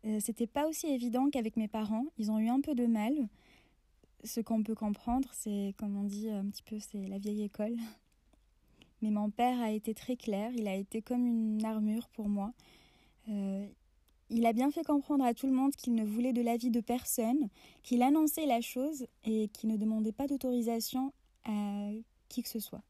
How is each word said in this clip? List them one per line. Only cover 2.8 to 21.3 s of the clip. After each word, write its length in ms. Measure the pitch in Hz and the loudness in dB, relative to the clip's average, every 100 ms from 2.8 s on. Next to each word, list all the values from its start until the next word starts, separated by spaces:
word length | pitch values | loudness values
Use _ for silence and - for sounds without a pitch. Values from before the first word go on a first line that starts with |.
mal. 300 | 240 226 214 294 226 - _ - _ _ _ _ _ _ | 2 2 2 0 -2 -4 _ -20 _ _ _ _ _ _
Ce 180 | 226 - | -10 -6
qu'on 220 | 214 226 | -2 -2
peut 120 | 214 | -2
comprendre, 560 | 220 214 202 - 247 269 | -2 -2 -4 0 0 0
c'est, 420 | - - 202 202 196 | -6 -4 -2 -4 -4
comme 180 | 208 202 | -6 -4
on 80 | |
dit 240 | 202 202 220 | -4 -4 -4
un 160 | 208 196 | -4 -4
petit 140 | 208 | -8
peu, 140 | - 214 | -10 -10
c'est 280 | 208 208 190 | -8 -8 -6
la 100 | 196 | -6
vieille 280 | 202 208 | -4 -4
école. 320 | 208 - 214 233 226 214 _ _ _ _ _ _ _ _ - _ | -6 -4 -4 -4 -8 -12 _ _ _ _ _ _ _ _ -20 _
Mais 100 | 214 | -2
mon 200 | 208 208 | 0 0
père 320 | 208 240 247 | 2 2 2
a 80 | 226 | 0
été 240 | 214 214 | -2 -4
très 220 | 214 - 247 | -8 -4 -6
clair, 360 | - 196 220 | -2 -2 -2
il 140 | 247 214 | -4 -2
a 60 | |
été 260 | 190 196 220 | -4 -4 -8
comme 260 | 214 247 247 | -4 0 2
une 380 | 233 220 214 | 2 0 0
armure 440 | 220 220 214 220 240 | -2 0 0 -2 -6
pour 200 | - 208 | -8 -2
moi. 240 | 202 196 247 - - - _ _ _ - | -2 -2 -8 -20 -20 -20 _ _ _ -6
Euh, 380 | 208 196 196 202 - _ _ _ _ _ | -4 -2 -4 -6 -14 _ _ _ _ _
il 140 | 226 233 | 4 4
a 60 | |
bien 180 | 226 269 | 6 2
fait 140 | 294 | 0
comprendre 400 | 320 294 277 294 | 2 2 4 4
à 100 | 254 | 4
tout 140 | 233 269 | 2 2
le 40 | |
monde 220 | 262 269 | 4 4
qu'il 220 | 285 - 226 | 0 0 2
ne 80 | |
voulait 280 | 214 208 247 | 2 0 2
de 80 | 240 | 2
l'avis 300 | 233 233 240 | 2 2 2
de 100 | 233 | 0
personne, 680 | 220 240 - - 226 269 226 _ - - | 0 -2 -2 0 2 2 0 _ -20 -20
qu'il 180 | - 240 | 0 4
annonçait 460 | 247 302 311 311 302 | 6 6 4 2 2
la 140 | 233 | 2
chose 480 | 233 - 277 302 247 _ | 0 -2 -2 -4 -8 _
et 240 | - 220 214 | -2 0 0
qu'il 200 | - 220 | -2 -2
ne 80 | 220 | 0
demandait 360 | 220 220 220 | 0 0 0
pas 160 | 220 277 | -2 -2
d'autorisation 840 | 277 254 247 233 233 220 254 262 - _ | -2 0 0 0 -2 -2 -2 -4 -6 _